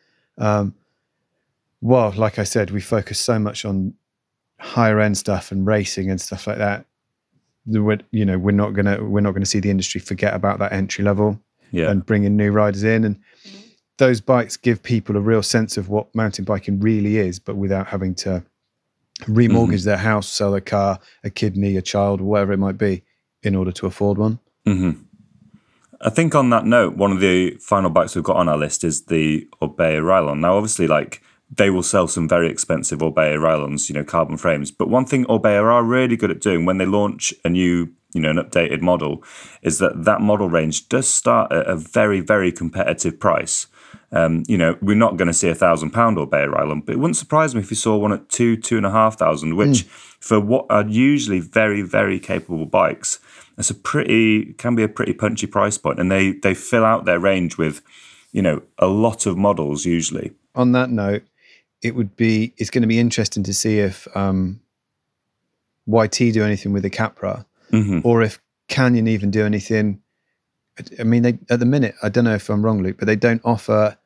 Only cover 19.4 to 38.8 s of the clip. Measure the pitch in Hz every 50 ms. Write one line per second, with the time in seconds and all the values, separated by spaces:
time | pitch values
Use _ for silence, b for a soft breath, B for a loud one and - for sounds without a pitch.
19.4 | 120 110 - 117 117 - 104 98 90 104 101 95 98 110 107 104 101 - - -
20.4 | 104 101 98 98 98 - - 101 98 98 95 95 b b b b - 101 - -
21.4 | 117 104 92 101 98 101 98 95 92 - - 101 101 101 101 92 95 98 104 104
22.4 | 101 95 101 95 98 98 95 98 107 101 95 92 - _ _ _ _ _ _ _
23.4 | - 107 98 95 92 92 90 - - 95 - - 101 101 101 98 107 110 113 120
24.4 | _ _ _ _ - 107 101 92 92 90 76 - - _ _ _ _ _ _ _
25.4 | _ _ b b b b b b b b - - - 110 110 - 165 160 - 147
26.4 | 131 123 120 110 - 107 120 120 104 85 - - 98 101 95 95 98 95 92 92
27.4 | 92 85 - - - - 107 98 95 87 78 92 82 - - 92 78 - 92 87
28.4 | 87 85 76 73 76 73 - - - 82 78 - - - 82 80 78 78 78 78
29.4 | - - - - 78 71 - - 85 80 78 76 78 87 95 95 80 73 71 73
30.4 | 80 87 95 101 107 107 - - 87 78 78 76 76 - - b b b b b
31.4 | b - - - 101 98 95 92 87 - - 98 87 80 - - 82 78 90 87
32.4 | 85 80 - - - - 85 76 - - 78 73 80 80 73 80 78 76 76 76
33.4 | 80 80 80 76 73 69 73 71 - - 80 73 73 - - 85 80 76 80 78
34.4 | - 87 80 73 73 - - - - - - 127 131 - 147 131 123 - 113 107
35.4 | - 107 104 101 107 113 117 120 117 113 123 127 127 120 117 113 107 98 82 -
36.4 | - 101 90 85 82 90 92 95 92 92 98 104 104 101 - - - - - -
37.4 | - 85 87 90 90 90 87 87 85 85 - _ _ _ - 85 78 78 78 85
38.4 | - - - 85 85 69 69 78